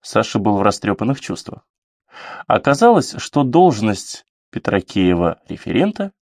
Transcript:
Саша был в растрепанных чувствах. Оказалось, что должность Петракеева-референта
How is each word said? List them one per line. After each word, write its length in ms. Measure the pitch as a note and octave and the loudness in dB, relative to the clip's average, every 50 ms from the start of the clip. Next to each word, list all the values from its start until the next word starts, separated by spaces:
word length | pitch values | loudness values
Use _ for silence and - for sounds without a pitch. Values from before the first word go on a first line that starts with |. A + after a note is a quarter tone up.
Саша 360 | _ - - A2 A2 - - A2+ | _ -2 -2 -2 -2 0 -4 -2
был 200 | G2 G#2+ G#2 G2 | 0 0 0 2
в 40 | |
растрепанных 560 | G#2 G#2 - - - G#2 G2 - A2 A#2+ C#3 - | 2 0 0 0 -4 -4 -2 -2 -2 -4 -4 -6
чувствах. 480 | - - F2+ - - - - - _ _ _ _ _ _ _ _ _ _ _ - - - - - - | -6 -12 -12 -10 -10 -16 -18 -18 _ _ _ _ _ _ _ _ _ _ _ -20 -20 -18 -18 -18 -2
Оказалось, 680 | - - - - C3+ C#3+ C#3 B3 A#3 - D#3+ B2+ - - | 0 0 0 2 0 2 4 4 4 4 4 2 -2 -8
что 260 | - - - - C#3+ | -12 -12 -4 -2 0
должность 840 | C#3 B2+ A#2+ E3+ F#3 F3+ B2+ G#2 A2 G#2+ G2+ - - - - - _ _ _ _ _ _ | 0 4 4 6 6 6 4 2 0 -2 -2 -2 -8 -16 -18 -18 _ _ _ _ _ _
Петракеева-референта 1600 | - G#2 - - G#2+ G2 - - - G2+ F#2+ F2+ F2+ E2+ F2 E2+ E2 _ _ _ - - - - - A#2+ F3 G#3 G#3+ - G3 G3 _ _ | -14 -6 -4 -2 -2 -2 -2 -2 -2 2 2 4 4 2 0 -2 -2 _ _ _ -14 -12 -8 -4 -2 0 0 0 -2 -6 -10 -10 _ _